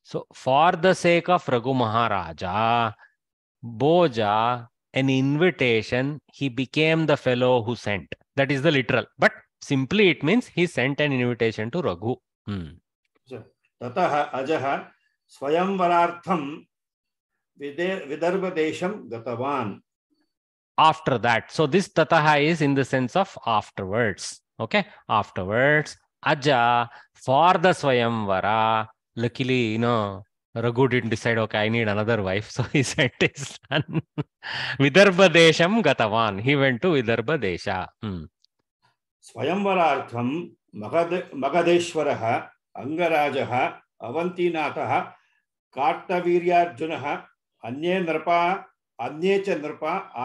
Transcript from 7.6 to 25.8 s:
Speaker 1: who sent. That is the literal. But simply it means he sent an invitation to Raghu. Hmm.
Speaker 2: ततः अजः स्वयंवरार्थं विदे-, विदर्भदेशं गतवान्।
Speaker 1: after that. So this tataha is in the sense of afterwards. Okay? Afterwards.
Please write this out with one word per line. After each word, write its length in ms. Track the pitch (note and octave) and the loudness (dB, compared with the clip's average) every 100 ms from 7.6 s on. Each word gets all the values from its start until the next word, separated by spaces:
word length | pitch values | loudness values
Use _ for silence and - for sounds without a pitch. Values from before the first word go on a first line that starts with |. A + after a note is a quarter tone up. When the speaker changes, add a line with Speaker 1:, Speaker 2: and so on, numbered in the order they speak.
Speaker 1:
who 120 | A2 A#2 | 0 -6
sent. 320 | - G2+ D2 - _ - | -4 -6 -8 -18 _ -4
That 140 | C3+ | -2
is 100 | C#3 | 0
the 100 | D3+ | 2
literal. 340 | C#3+ A#2+ B2 G#2+ - | 2 2 0 -2 0
But 120 | C3 - _ _ | 0 0 _ _
simply 480 | - C3+ C3 G3+ G3 | -4 -2 0 4 4
it 140 | C#3+ | 4
means 240 | C#3+ A#3 - | 2 0 0
he 200 | - F3 | -2 -2
sent 340 | - B2+ C#3+ | 0 -2 0
an 100 | D3 | 0
invitation 600 | C3 B2 A#2 A2+ - A2+ | 0 0 0 -2 -2 -6
to 100 | F3 | -4
Raghu. 340 | C3+ F2 A2 B2+ _ _ - | -4 -4 -4 -6 _ _ -10
Hmm. 180 | G2 D#2+ E2+ _ _ _ _ - B2 - _ _ - | -8 -10 -16 _ _ _ _ -20 -18 -20 _ _ -16
Speaker 2:
ततः 380 | A#2+ F#3 E3+ D3 | -8 -2 0 0
अजः 640 | - C3 C3+ D#3 C3+ E3 - _ _ _ _ | -2 -4 -4 -2 -2 -4 -8 _ _ _ _
स्वयंवरार्थं 1400 | - C#3 E3 F#3+ G3 F3 F3 E3+ - E3+ F3+ C#3 D#3+ - _ _ _ _ _ _ _ _ - | -10 -2 0 0 0 2 2 2 -2 -4 -4 -4 -12 -18 _ _ _ _ _ _ _ _ -14
विदे-, 460 | C#3+ C#3 F3+ F#3 C#3+ | -12 -6 -4 -4 -8
विदर्भदेशं 1000 | C3+ E3 F#3 F3+ D#3 D#3 D#3 F3+ G#3 B2+ | -4 -2 -2 -2 -2 -2 -2 -6 -8 -12
गतवान्। 760 | A2+ A#2+ A#2 C3+ C#3 G#2+ F#2+ _ _ _ _ _ _ _ _ _ - | -12 -8 -6 -4 -4 -4 -10 _ _ _ _ _ _ _ _ _ 4
Speaker 1:
after 400 | D#3 D#3 - B2 | 4 4 0 2
that. 320 | A#2 A2+ - | 2 2 0
So 160 | - D3+ | -2 2
this 200 | F3 - | 2 0
tataha 560 | - D#3 E3 D3+ D3 | 0 4 4 4 4
is 180 | D3+ E3 | 4 2
in 120 | D3 | 2
the 120 | C#3 C3 | 2 2
sense 300 | C3+ B2+ F3+ | 0 0 0
of 220 | G3 - - | 0 -2 -2
afterwards. 960 | G#2+ - - F#2+ G#2+ A2+ F2+ - - _ - | -2 -2 -6 -4 0 0 -2 -10 -16 _ -10
Okay? 260 | A2+ G#3 - - - | -2 -2 -2 -8 -2
Afterwards. 880 | A2+ G2 - F#2 A2 C#3 D3+ | 0 0 -6 -4 0 2 2